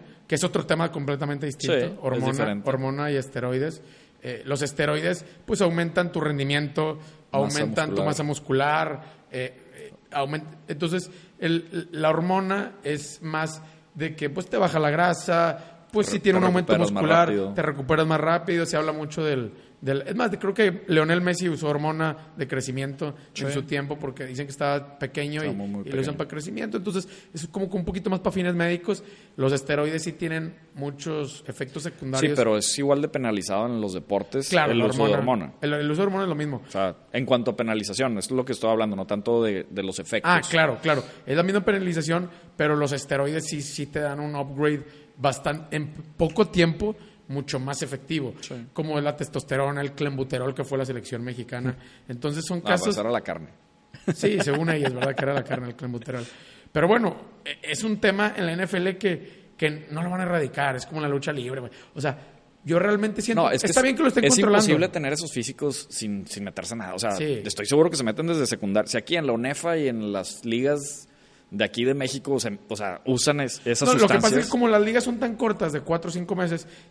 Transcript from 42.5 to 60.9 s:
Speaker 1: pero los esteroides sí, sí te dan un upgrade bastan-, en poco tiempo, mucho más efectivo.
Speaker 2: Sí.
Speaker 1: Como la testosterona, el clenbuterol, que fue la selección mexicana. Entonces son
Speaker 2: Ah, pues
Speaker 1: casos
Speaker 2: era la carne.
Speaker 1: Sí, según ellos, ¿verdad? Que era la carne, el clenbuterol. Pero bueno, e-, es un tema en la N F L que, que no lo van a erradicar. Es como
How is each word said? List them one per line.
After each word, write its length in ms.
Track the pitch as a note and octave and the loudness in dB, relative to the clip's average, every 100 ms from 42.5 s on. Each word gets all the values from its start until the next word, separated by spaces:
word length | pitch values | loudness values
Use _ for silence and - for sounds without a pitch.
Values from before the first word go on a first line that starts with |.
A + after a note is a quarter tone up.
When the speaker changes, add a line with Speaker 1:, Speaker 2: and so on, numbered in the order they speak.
| - | 0
Speaker 1:
pero 180 | D3+ | 2
los 160 | D3 C#3+ | 2 2
esteroides 520 | C#3 - C#3 C#3+ D#3+ D#3 | -2 -2 0 0 -2 -4
sí, 140 | D3+ | -6
sí 240 | C#3 - C#3 | -8 -8 -6
te 140 | D#3 | -4
dan 180 | D3 C#3+ | -4 -4
un 160 | D3 | -6
upgrade 480 | C#3+ C#3 C3+ D3+ D3 - - - - | -6 -6 0 2 0 -4 -18 -20 -2
bastan-, 480 | C3+ C3 D3+ D3+ D#3+ | 0 0 -2 -4 -4
en 180 | D#3 D3 - - - | -6 -6 -10 -10 0
poco 320 | E3 - G#3 | 0 4 2
tiempo, 480 | F3+ E3 D3+ G#3 G#3+ - - - | 6 4 4 -2 -4 -14 -20 -8
mucho 300 | C3+ C#3 C3+ | -6 -4 -4
más 240 | C3 C#3 | -4 -4
efectivo. 520 | C3+ C3+ - E3 B2+ - | -6 -8 -4 -4 -4 -8
Speaker 2:
Sí. 260 | - B2+ A#2+ | -12 -12 -10
Speaker 1:
Como 260 | - D#3 D3+ | -6 -2 0
la 160 | C#3+ C#3+ | 0 -2
testosterona, 640 | C3+ C3+ - C3+ C#3 C#3+ | -4 -6 -2 0 0 0
el 120 | C#3 | -4
clenbuterol, 640 | C#3+ C#3+ C3+ C3 B2+ B2+ | -2 -4 -2 -4 -2 -2
que 80 | C3+ | -4
fue 140 | C3 C3+ | -4 -2
la 80 | |
selección 380 | C3 A#2+ - A#2+ | -2 -4 -6 -8
mexicana. 500 | A#2+ A#2+ A2 B2 B2+ B2+ - - - | -8 -8 -10 -4 -4 -6 -12 -20 -14
Entonces 360 | A#2+ D3 D3 | -6 -4 -4
son 140 | D#3+ F3 | -4 -4
Speaker 2:
Ah, 40 | E3+ | 2
pues 120 | F3+ | 2
Speaker 1:
casos 160 | G#2+ G#2 | 2 0
Speaker 2:
era 120 | A2+ | 0
la 120 | A#2 | -2
carne. 260 | - E2 D#2 - _ _ _ - - | -2 -8 -10 -18 _ _ _ -8 -4
Speaker 1:
Sí, 240 | D#3+ G#3 G#3 | 0 2 2
según 260 | D3 C#3+ E3 | 2 2 2
ellos, 220 | D#3 C3+ | 2 0
¿verdad? 220 | B2 C#3 | 0 -2
Que 80 | B2+ | 0
era 80 | C3 | 0
la 80 | C#3 | 0
carne, 240 | A#2+ B2 B2 | -2 -6 -6
el 60 | |
clenbuterol. 500 | A#2+ B2+ A#2+ C3+ B2+ A2+ - - - - | -8 -8 -8 -6 -8 -10 -16 -20 -20 -4
Pero 160 | D#3 E3+ | 2 4
bueno, 280 | A#3 G#3 - - - | 6 4 -2 -14 -18
e-, 260 | C#3+ C#3+ D#3 | -14 -10 -6
es 100 | D3 | -4
un 140 | A3 G#3+ | -2 2
tema 360 | G#3+ G3 G#3 G#3 | 2 4 0 0
en 80 | E3+ | -2
la 60 | |
N 120 | E3+ | -2
F 120 | F#3 F#3+ | -2 0
L 220 | F3+ F#3 | 0 0
que, 540 | G3+ D#3+ - - - - | -2 -2 -8 -20 -18 -2
que 300 | D#3 D3+ D3+ | -2 -2 -8
no 120 | D3+ | -6
lo 80 | F3 | -4
van 100 | F#3 | -2
a 40 | |
erradicar. 520 | F3+ E3+ C3 - C#3+ B2+ | 0 0 0 0 0 -2
Es 80 | |
como 160 | - | -4